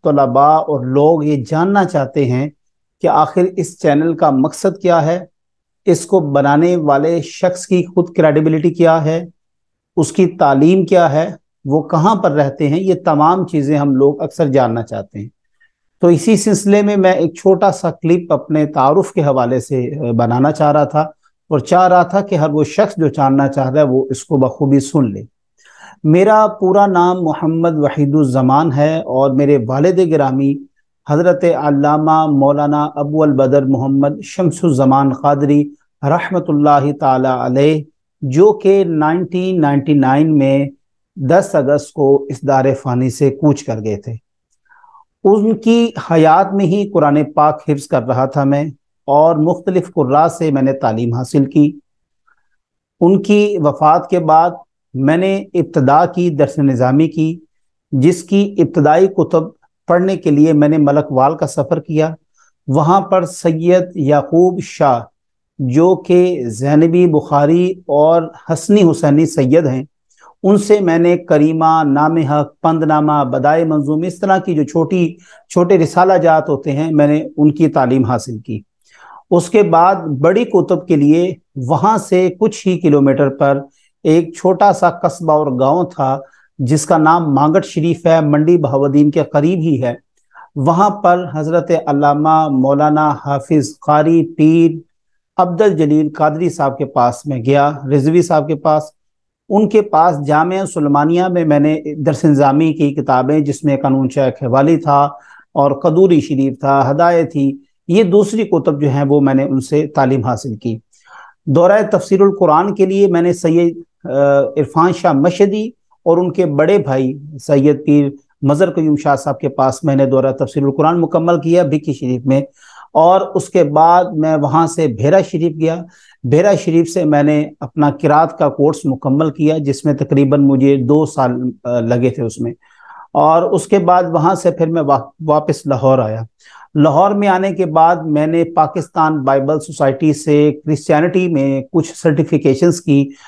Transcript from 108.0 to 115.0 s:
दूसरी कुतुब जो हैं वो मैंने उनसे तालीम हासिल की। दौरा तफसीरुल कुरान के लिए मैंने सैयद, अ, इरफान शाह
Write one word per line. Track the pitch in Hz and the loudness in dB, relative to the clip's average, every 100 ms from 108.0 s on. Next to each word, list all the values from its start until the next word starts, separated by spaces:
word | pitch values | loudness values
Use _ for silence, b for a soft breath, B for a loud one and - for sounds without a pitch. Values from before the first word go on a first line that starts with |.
दूसरी | 196 202 202 220 | 4 2 2 -2
कुतुब | 208 165 160 143 | -2 -2 -2 -2
जो | 147 | -2
हैं | 139 | 0
वो | 139 147 | 0 2
मैंने | 139 135 | 2 2
उनसे | 139 135 127 151 151 147 | 0 -4 -2 -2 -2 -2
तालीम | 131 135 113 | 0 0 -2
हासिल | 117 131 107 | -6 -8 -8
की। | 120 113 _ B B B B _ - | -8 -8 _ B B B B _ -2
दौरा | 143 170 214 | 2 4 2
तफसीरुल | 214 196 - 190 202 | 0 -2 0 2 2
कुरान | 196 175 151 202 | 2 2 2 0
के | 202 185 | -2 0
लिए | 196 196 | 2 2
मैंने | 170 175 | 2 0
सैयद, | 175 165 170 170 165 - _ 165 | -2 0 0 0 -4 -14 _ -6
अ, | 135 143 139 135 151 | 0 2 2 0 -2
इरफान | 139 160 175 | -2 0 0
शाह | 170 | 0